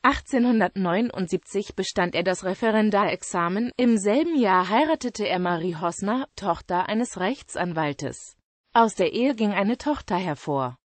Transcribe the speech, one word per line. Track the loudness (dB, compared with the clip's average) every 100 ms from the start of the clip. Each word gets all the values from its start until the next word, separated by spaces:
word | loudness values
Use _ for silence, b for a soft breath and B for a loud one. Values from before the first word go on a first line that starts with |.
Achtzehnhundertneunundsiebzig | 2 0 -2 2 2 4 2 0 0 0 0 -2 -4 -4 -4 -6 -6 -6
bestand | -4 0 0
er | 0
das | -2 -2
Referendarexamen. | -4 0 2 4 4 2 0 -2 -4 -2 -2 -2 -4 0
Im | 2 4
selben | 4 2 2 2
Jahr | 4 4 4
heiratete | 2 2 0 -4 -4 -2
er | 0
Marie | 0 -2 -4 -4
Hossner, | -4 -4 -4 -4 -4 -6
Tochter | -4 -4 -2 -2 0
eines | -2 -4 -2
Rechtsanwaltes. | -4 -4 -10 -6 -4 -2 -4 -4 -8 -10 -18 _ _ _ _ 4
Aus | 4 2
der | 0
Ehe | 2 0 2
ging | 0
eine | 0 0 0
Tochter | -2 -4 -2 -4
hervor. | -2 -6 -2 -2 -2 -6